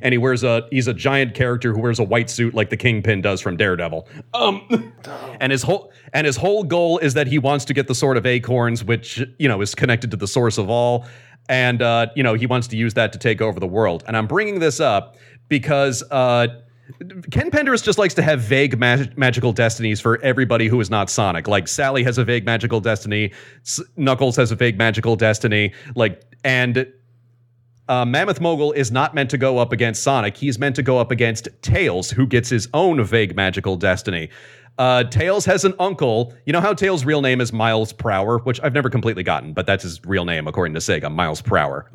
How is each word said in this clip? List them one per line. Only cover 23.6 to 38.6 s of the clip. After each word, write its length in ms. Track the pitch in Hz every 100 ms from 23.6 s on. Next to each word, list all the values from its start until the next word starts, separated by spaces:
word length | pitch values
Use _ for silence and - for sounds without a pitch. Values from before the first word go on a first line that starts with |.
| -
S-, 160 | - - -
Knuckles 400 | 135 127 131 127
has 140 | 117
a 40 | 107
vague 220 | 120 98
magical 400 | 113 107 117 107
destiny. 560 | 110 107 117 104 101 - 139 120
Like, 260 | 110 - - _ 135
and, 400 | 127 123 123 131 - _ _ _ _ _ _ _ _ -
uh, 160 | 123 120
Mammoth 340 | 147 196 170
Mogul 320 | 170 156 147
is 200 | 143 117
not 220 | 127 151
meant 180 | 151 131
to 60 | 135
go 200 | 131 123
up 160 | 120
against 300 | 120 117 101
Sonic. 340 | 139 131 104 -
He's 200 | 139 117
meant 160 | 139 127
to 60 |
go 160 | 131 127
up 120 | 113
against 380 | 123 117 110 - -
Tails, 480 | - 190 151 90 -
who 160 | 110 131
gets 220 | 120 -
his 200 | 117 104
own 300 | 147 185 151
vague 320 | 98 113 101 104
magical 400 | 95 92 98 90
destiny. 540 | 95 90 - 87 78 - - - - -
Uh, 260 | 127 127
Tails 400 | 123 - 170 202 185
has 200 | 185 190
an 80 | 185
uncle. 540 | 190 180 135 110 123 - -
You 80 |
know 80 | 170
how 120 | 202
Tails' 300 | 208 196 175
real 180 | 131 151
name 200 | 131 127
is 100 | 117
Miles 400 | 110 113 110 110
Prower, 480 | - 117 95 104 120
which 200 | 123 123